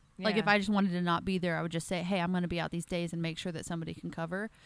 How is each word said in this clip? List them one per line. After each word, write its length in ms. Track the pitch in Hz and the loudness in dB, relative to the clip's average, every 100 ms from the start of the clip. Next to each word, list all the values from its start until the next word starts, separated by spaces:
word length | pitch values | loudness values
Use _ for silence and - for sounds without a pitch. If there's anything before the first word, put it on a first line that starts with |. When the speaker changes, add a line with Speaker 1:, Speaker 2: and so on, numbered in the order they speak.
| _ - | _ -2
Speaker 1:
Like, 200 | 196 208 | 2 2
if 80 | 208 | 4
Speaker 2:
Yeah. 60 | |
Speaker 1:
I 40 | 208 | 4
just 120 | 196 | 4
wanted 220 | 202 196 | 4 4
to 100 | 175 | 2
not 220 | 175 170 190 | 2 2 2
be 120 | 185 | 0
there, 200 | 175 160 | 0 0
I 40 | |
would 100 | 165 | -2
just 160 | 165 - | -2 -2
say, 140 | 180 | -2
"Hey, 160 | 175 196 | 0 0
I'm 100 | 170 | 2
gonna 140 | 180 175 | 0 0
be 120 | 170 | -2
out 120 | 156 | -2
these 140 | 170 - | -4 -4
days," 280 | 180 170 | -2 -2
and 80 | 170 | -2
make 160 | 165 160 | -4 -4
sure 140 | 190 | -6
that 140 | 160 - | -6 -6
somebody 280 | 170 165 | -6 -6
can 160 | 160 170 | -8 -8
cover. 380 | 156 165 185 220 - | -6 -6 -4 -8 -12